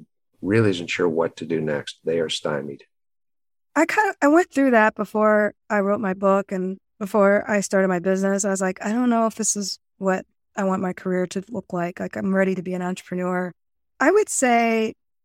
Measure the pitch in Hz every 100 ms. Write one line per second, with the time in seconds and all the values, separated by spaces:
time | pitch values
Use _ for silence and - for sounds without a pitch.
0 | - _ _ - 87 110 107 87 85 -
1 | 87 80 82 - 80 80 78 73 - -
2 | 80 82 78 - 82 71 71 69 - _
3 | _ _ _ _ _ _ _ 294 330 415
4 | 415 - 294 330 359 269 269 226 214 -
5 | 202 214 214 208 208 - - 208 196 208
6 | 196 190 196 196 196 190 185 190 _ -
7 | 208 214 196 202 - 208 - 196 190 175
8 | 185 190 196 196 202 190 185 185 208 233
9 | 247 233 226 220 214 202 190 - _ -
10 | 190 185 - _ _ - 190 190 185 180
11 | 190 185 180 196 185 220 - 180 175 -
12 | 185 214 202 190 190 185 175 180 180 185
13 | - 180 180 180 180 - _ _ _ -
14 | 277 403 403 - 254 233 226 226 220 -
15 | _ _